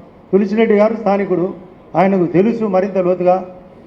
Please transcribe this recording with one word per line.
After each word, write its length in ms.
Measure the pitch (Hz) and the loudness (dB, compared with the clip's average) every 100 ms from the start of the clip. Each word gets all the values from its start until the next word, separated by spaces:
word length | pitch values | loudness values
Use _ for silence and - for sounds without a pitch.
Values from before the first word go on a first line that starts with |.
| - - - | -20 -20 -2
తులసిరెడ్డి 420 | 190 208 214 226 | -2 0 0 2
గారు 200 | 208 214 220 | 4 2 0
స్థానికుడు, 580 | 190 202 190 175 180 - - - - 156 | -2 -2 -2 -2 -4 -8 -18 -20 -8 0
ఆయనకు 300 | 190 196 170 | 2 2 0
తెలుసు 380 | 160 208 220 | 2 0 0
మరింత 340 | 220 185 202 190 | -2 -2 -2 -2
లోతుగా, 480 | 175 180 180 185 185 - - - | -2 0 0 0 -2 -18 -20 -18